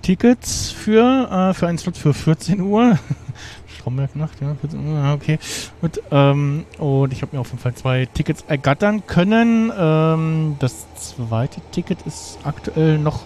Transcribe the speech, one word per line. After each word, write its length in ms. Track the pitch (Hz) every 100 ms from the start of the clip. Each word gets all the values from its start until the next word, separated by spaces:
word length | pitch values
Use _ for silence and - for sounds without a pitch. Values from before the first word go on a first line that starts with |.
Tickets 680 | - 185 233 247 - - -
für, 580 | - - 220 240 262 254
äh, 240 | 185 185
für 140 | 185 170
einen 100 | 170
Slot 200 | - 170
für 160 | 156
vierzehn 480 | 139 - 156 - 202
Uhr. 360 | 185 208 247 180
<laughs> 40 | - 139 - - - - - -
Stromberg-Nacht, 640 | - 127 139 139 156 -
ja, 140 | 143 147
vierzehn 280 | 147 151 143
Uhr, 100 | 156
ja, 160 | 139
okay. 240 | 147 - 117 - - - -
Gut, 200 | 165 - -
ähm, 560 | 143 139 139 143 147 - -
und 340 | 151 135 135
ich 80 | 135
hab 120 | -
mir 60 | 143
auf 100 | 120
jeden 100 | 123
Fall 160 | 127 120
zwei 320 | 135 127 127
Tickets 320 | - 156 151 -
ergattern 580 | 151 170 170 208 214 -
können. 680 | - 180 220 233 226 226 220
Ähm, 760 | 160 156 160 160 160 160 156 139
das 300 | 131 - - -
zweite 680 | - - 117 113 127 - -
Ticket 300 | - 175 180
ist 380 | - - - -
aktuell 540 | - - - - 160 156
noch 220 | 151 151